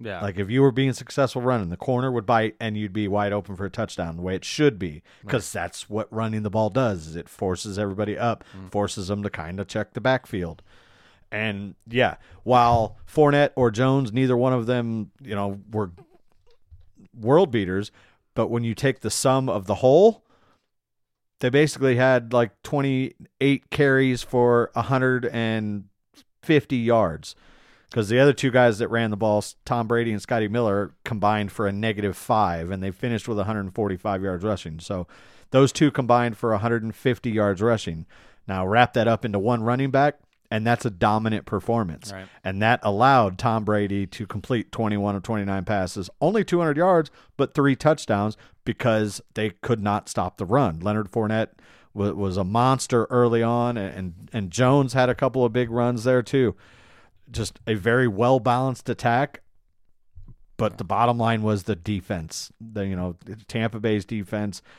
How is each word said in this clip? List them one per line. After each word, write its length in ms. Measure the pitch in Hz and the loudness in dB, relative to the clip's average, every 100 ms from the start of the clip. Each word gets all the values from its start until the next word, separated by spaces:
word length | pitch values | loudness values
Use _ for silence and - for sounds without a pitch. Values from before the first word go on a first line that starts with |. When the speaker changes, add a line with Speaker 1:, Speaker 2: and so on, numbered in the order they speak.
Speaker 1:
Yeah. 160 | 113 92 | -12 -8
Speaker 2:
Like, 180 | 101 92 | -6 -6
if 120 | 98 | -2
you 140 | 123 | 2
were 80 | 139 | 2
being 200 | 120 135 | 4 -2
successful 480 | 123 123 - 131 131 | -2 -8 -2 -2 0
running, 260 | 123 123 90 | -2 -2 -2
the 80 | 87 | -6
corner 340 | - 123 131 | -4 -2 0
would 140 | 120 101 | -4 0
bite 300 | 117 110 - | 2 2 -4
and 160 | 113 107 | -6 -4
you'd 160 | 104 | -4
be 160 | 98 104 | -4 -2
wide 240 | 101 104 | 0 0
open 240 | 104 98 90 | -2 -6 -10
for 100 | 98 | -8
a 40 | |
touchdown, 460 | - 107 - 85 82 | -6 -8 -6 -8 -6
the 40 | |
way 120 | 90 92 | -6 -6
it 80 | |
should 340 | - - 147 104 | -6 2 2 2
be, 240 | 87 76 _ _ 107 | -8 -10 _ _ -4
'cause 280 | 117 - - | -4 -4 -8
Speaker 1:
Right. 60 | |
Speaker 2:
that's 280 | 85 - - | -8 -10 -8
what 200 | 104 104 | -6 -6
running 300 | 110 113 110 | -4 -4 -4
the 60 | 104 | -2
ball 220 | 104 110 | 0 0
does, 360 | 95 127 95 78 | 0 0 -2 -8
is 80 | 80 | -12
it 140 | - | -12
forces 480 | - 98 90 107 98 | -6 -4 -2 -6 -6
everybody 380 | 104 98 104 101 | -4 -4 -4 -2
up, 260 | 120 110 - 95 | -2 -4 -8 -20
Speaker 1:
Mm. 120 | 95 | -6
Speaker 2:
forces 360 | 104 101 - 90 | -2 -2 -4 -6
them 120 | 101 | -4
to 60 | 101 | -4
kinda 340 | - 80 92 | -8 -10 -10
check 300 | 98 110 101 | -8 -6 -8
the 80 | - | -4
backfield. 600 | 113 127 - 101 85 80 - - _ _ _ _ _ | -2 -2 -2 -6 -6 -10 -20 -20 _ _ _ _ _
And, 440 | 104 110 101 101 - - | -6 -6 -6 -10 -14 -6
yeah, 280 | 120 113 76 - - | 0 0 0 -14 -14
while 540 | - 123 120 117 110 - - | 2 4 6 4 0 -6 -6
Fournette 440 | - 147 143 143 - | 4 4 6 2 2
or 140 | 123 | 0
Jones, 400 | 107 131 139 127 | 2 2 2 0
neither 240 | 110 131 123 | 0 2 2
one 160 | 131 | 2
of 120 | 127 113 | 0 0
them, 460 | 123 117 113 101 _ | -2 -2 -4 -8 _
you 140 | 98 104 | -10 -6
know, 260 | 101 98 98 | -6 -6 -8
were 200 | 107 98 85 - _ _ _ _ _ _ - - _ - - | -6 -6 -8 -20 _ _ _ _ _ _ -20 -20 _ -20 -8
world 340 | 107 151 185 | 4 4 4
beaters, 400 | 117 92 92 104 _ _ _ _ | 2 0 -2 -4 _ _ _ _
but 140 | - 110 | -2 -2
when 160 | 117 | 0
you 100 | 117 110 | -4 -2
take 260 | 135 123 | -2 -2
the 80 | 110 | -4
sum 400 | - 135 131 131 | 0 2 2 0
of 160 | 101 95 | -4 -2
the 80 | 101 | 2
whole, 480 | 127 147 214 220 _ _ _ _ _ _ _ _ _ _ _ _ | 6 8 6 4 _ _ _ _ _ _ _ _ _ _ _ _
they 100 | 127 | 2
basically 460 | 135 151 - 131 120 | 4 2 2 2 4
had, 380 | 127 127 113 | 4 4 2
like, 280 | 120 113 - | 2 2 -2
twenty-eight 1080 | - 147 139 131 131 - - _ 139 139 - | -6 -2 0 0 -2 -8 -20 _ 2 2 -2
carries 540 | - 143 131 135 123 | 0 4 4 2 0
for 480 | - 127 123 120 113 - | -2 2 4 4 2 -2
a 80 | |
hundred 420 | 117 131 131 127 120 | -2 0 2 0 -2
and 580 | 117 113 110 107 104 95 _ _ _ _ _ | -2 -2 -2 -4 -8 -10 _ _ _ _ _
fifty 360 | - 151 - 127 | 2 2 2 -2
yards. 580 | 117 117 95 78 - - _ - _ _ _ | 2 2 2 -2 -12 -20 _ -20 _ _ _
'Cause 160 | - 101 | -4 0
the 120 | 120 | 4
other 120 | 143 | 4
two 200 | 131 139 | 4 2
guys 260 | 123 123 104 | 4 4 4
that 80 | 113 | -2
ran 220 | 117 113 | -2 -2
the 60 | 104 | 0
ball, 220 | 110 104 | 0 0
S-, 160 | - - - | -2 -12 -4
Tom 200 | 120 110 | -4 0
Brady 280 | 117 117 | 0 0
and 80 | 107 | -4
Scotty 260 | - 117 107 | -2 -2 0
Miller, 460 | 113 117 101 101 - | 0 0 0 -4 -8
combined 480 | - 110 101 107 101 | -10 -2 0 0 -2
for 160 | - 104 | -2 -4
a 60 | |
negative 420 | 98 113 101 101 90 | -2 -2 -2 -4 -4
five, 560 | - 113 98 85 85 | 0 2 2 0 -6
and 100 | 95 | -6
they 80 | 95 | -6
finished 360 | 92 123 113 - | -6 -4 -4 -4
with 100 | 107 | -4
a 60 | |
hundred 300 | 98 107 98 90 | -2 -4 -6 -4
forty-five 480 | 101 92 110 95 | -4 -4 -4 -4
yards 220 | 98 90 101 | -2 -4 -4
rushing. 340 | 101 82 78 | -4 -6 -14
So 280 | - 95 90 - - - - | -8 -8 -8 -14 -20 -20 0
those 240 | 131 135 | 4 4
two 180 | - 151 | 4 2
combined 460 | - 123 120 120 107 | 2 2 2 2 -2
for 160 | 117 | -2
a 40 | 107 | 0
hundred 240 | 117 117 | 0 -2
and 120 | 110 - | -4 -4
fifty 360 | 127 120 120 | -2 -2 -2
yards 300 | 107 104 92 | 0 0 2
rushing. 440 | 113 110 - 80 80 - - _ - | 0 0 -2 -8 -12 -18 -20 _ -8
Now 180 | 95 92 | -4 0
wrap 280 | 110 123 | 4 4
that 160 | 123 110 | 4 2
up 160 | 113 120 | 2 0
into 140 | 101 | -2
one 220 | 104 120 | 0 0
running 280 | 110 123 139 | 0 0 0
back, 280 | 135 147 - _ _ _ | 2 2 0 _ _ _
and 160 | 110 113 | -2 0
that's 200 | 120 123 | 0 0
a 40 | |
dominant 560 | 90 107 110 110 110 - | 0 2 2 0 -2 -4
performance. 680 | 104 - 117 98 76 104 | -6 0 0 -2 -6 -12
Speaker 1:
Right. 140 | 98 95 - 95 | -16 -16 -10 -8
Speaker 2:
And 160 | 95 | 0
that 180 | 110 120 | 2 2
allowed 560 | 107 101 127 135 104 92 | 0 2 6 6 4 0
Tom 280 | 123 113 104 | -2 0 0
Brady 420 | 104 104 101 98 | 0 0 -2 -4
to 180 | - 107 | -8 -10
complete 460 | 107 - 127 - | -10 -4 -4 -4
twenty-one 460 | - 110 104 101 101 | -4 -2 0 0 -2
of 60 | |
twenty-nine 420 | 90 110 98 98 90 | -4 -4 -2 -4 -2
passes, 440 | 104 92 - 90 - | -2 -2 -6 -10 -2
only 240 | 127 220 190 | 0 0 0
two 140 | 175 | 0
hundred 180 | 165 143 | 0 2
yards, 340 | 180 175 151 - _ - | 4 4 2 -8 _ -4
but 180 | 135 | -2
three 220 | - 139 131 | 2 2 2
touchdowns 640 | 151 156 - 101 104 - - _ | 2 0 0 0 0 -4 -16 _
because 560 | - 120 123 110 107 - - | -8 -2 0 2 0 -4 -12
they 160 | - 107 | -4 -4
could 320 | - - 117 | -4 -4 -2
not 260 | 104 101 - | 0 -2 -4
stop 300 | - 90 - | -4 -4 -4
the 80 | 90 | 0
run. 340 | 123 127 80 | 2 2 0
Leonard 320 | 92 107 101 | -2 -2 -2
Fournette 380 | 117 107 110 107 _ _ - _ | -4 -2 -2 -2 _ _ -20 _
wa-, 200 | 101 101 | -4 -2
was 240 | 82 98 92 | -2 -2 -2
a 60 | 92 | -2
monster 580 | 110 127 131 - 120 110 | 2 2 2 0 0 2
early 340 | 123 120 117 | 2 4 2
on, 320 | 113 120 120 120 | 2 0 0 -2
and, 180 | 98 | -6
and, 360 | 92 92 87 - | -6 -10 -10 -10
and 200 | 117 95 | -8 -6
Jones 420 | 101 127 143 135 | 0 4 4 2
had 160 | 135 127 | 2 2
a 60 | 123 | 2
couple 280 | 135 123 | 0 2
of 80 | 120 | 0
big 180 | 113 120 | 2 -2
runs 360 | 117 120 123 113 | 0 0 0 2
there 180 | 127 | 2
too. 320 | 117 135 120 - - _ _ - _ _ _ | 2 2 2 0 -14 _ _ -20 _ _ _
Just 300 | 117 107 - - | -6 -6 -8 -4
a 100 | 110 | -2
very 340 | 95 120 127 | 2 4 2
well-balanced 800 | 98 120 131 117 123 131 123 - | 2 4 4 4 2 0 -4 -6
attack, 520 | 127 127 120 143 - - _ _ _ _ _ _ - - - - - | -2 2 2 0 -4 -20 _ _ _ _ _ _ -20 -20 -20 -20 -4
but 200 | 110 - | -4 -2
the 60 | |
bottom 340 | 87 98 120 120 | -4 0 2 2
line 260 | 113 113 | 0 0
was 200 | 107 107 | 0 -2
the 140 | 92 95 | -2 -6
defense. 720 | 85 104 - 90 80 - - _ | -4 -6 -4 -8 -6 -12 -14 _
The, 260 | 113 107 98 | -12 -6 -4
you 100 | 95 | -4
know, 200 | 90 85 - 104 - | -4 -8 -14 -18 -10
Tampa 320 | 113 110 110 | -4 -4 -2
Bay's 240 | 110 107 | 0 0
defense 580 | 92 110 95 107 104 95 _ | -2 -8 -6 -6 -6 -8 _